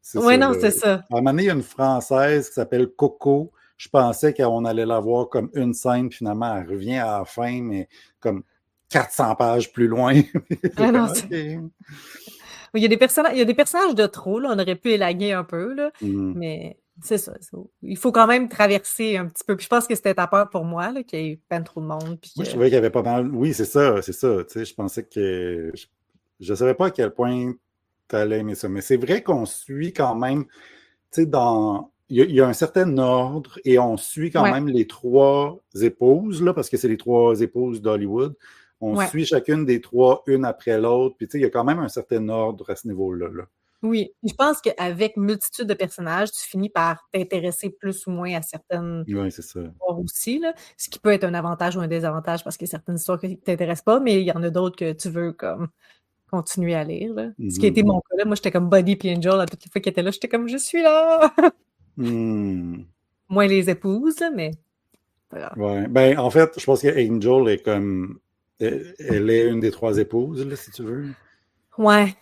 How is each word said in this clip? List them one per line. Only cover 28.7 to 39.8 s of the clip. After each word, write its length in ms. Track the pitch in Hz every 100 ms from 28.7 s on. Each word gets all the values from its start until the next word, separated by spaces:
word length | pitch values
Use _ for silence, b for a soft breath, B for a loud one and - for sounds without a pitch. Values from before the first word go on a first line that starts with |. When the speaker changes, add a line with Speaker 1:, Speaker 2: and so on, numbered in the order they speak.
| 95
Speaker 1:
c'est 160 | - 127
vrai 260 | 127 190
qu'on 220 | - 151 113
suit 460 | - - 139 170
quand 220 | - 135 113
même, 280 | 127 139
tu 760 | 131 _ - - _ _ _ -
sais, 40 | 165
dans, 640 | 147 180 170 160 101 - _ _
il 80 | 123
y 40 |
a, 20 |
il 100 | 156
y 60 | 135
a 60 | 131
un 60 |
certain 440 | 117 156 - 185 135
ordre 600 | 127 127 127 147 - -
et 140 | 135 123
on 180 | 120 113
suit 340 | - - 165
quand 100 | 160
Speaker 2:
Ouais. 100 | 156
Speaker 1:
même 160 | 135 147
les 180 | 123 110
trois 760 | - 123 131 139 139 143 175 _ 98
épouses, 640 | 117 - 123 151 214 170
là, 100 | 175
parce 140 | 175 127
que 80 | 120
c'est 120 | 123
les 100 | 110
trois 420 | - 120 117 110
épouses 400 | 113 123 127 113
d'Hollywood. 540 | 107 107 101 110 143 143 b b b b
On 160 | 110 110
Speaker 2:
Ouais. 100 | 190
Speaker 1:
suit 180 | 156
chacune 400 | 160 156 123 151
des 160 | 147 120